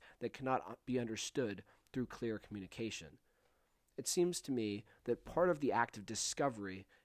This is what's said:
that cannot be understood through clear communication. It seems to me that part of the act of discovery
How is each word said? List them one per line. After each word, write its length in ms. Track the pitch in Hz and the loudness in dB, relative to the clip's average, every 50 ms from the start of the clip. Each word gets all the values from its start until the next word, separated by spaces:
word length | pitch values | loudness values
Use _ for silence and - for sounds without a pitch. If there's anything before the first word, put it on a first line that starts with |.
| - - - - | -14 -18 -10 -6
that 120 | 120 117 - | -6 -6 -4
cannot 540 | - 131 131 131 120 - 92 120 - _ | -2 0 2 2 2 2 -2 -12 -8 _
be 140 | - 127 127 | 0 0 0
understood 640 | 120 113 110 104 - - - 151 127 107 98 92 - - - _ _ _ - | 0 0 -2 -4 -4 -4 0 0 0 0 -2 -6 -10 -16 -20 _ _ _ -4
through 140 | 131 123 | -4 -4
clear 320 | - - - 123 117 110 101 | -4 -4 -4 -2 -2 -2 -4
communication. 800 | - - 107 101 95 92 - - 113 110 - - 82 73 69 - _ _ _ _ _ _ _ _ _ _ _ _ _ _ _ | -6 -8 -10 -10 -10 -8 -8 -6 -6 -4 -6 -6 -10 -12 -16 -20 _ _ _ _ _ _ _ _ _ _ _ _ _ _ _
It 120 | - 127 - | -6 -4 0
seems 320 | - 180 175 175 175 - | 4 4 4 4 2 0
to 100 | - - | -2 -2
me 340 | 131 120 110 104 101 104 - - - - - | 0 2 2 0 0 -2 -6 -10 -20 -6 -2
that 200 | - 120 - - | 0 0 0 -2
part 240 | - - 156 175 180 | -2 2 4 6 6
of 120 | 170 143 | 4 4
the 100 | 143 120 | 4 2
act 260 | 101 117 117 - - | 4 4 4 2 0
of 80 | 110 98 | -6 -8
discovery 800 | - 110 - - - - - 147 139 120 107 101 95 95 95 101 _ _ _ _ | -6 -4 -2 -2 -2 0 2 0 0 0 -2 -6 -8 -8 -8 -12 _ _ _ _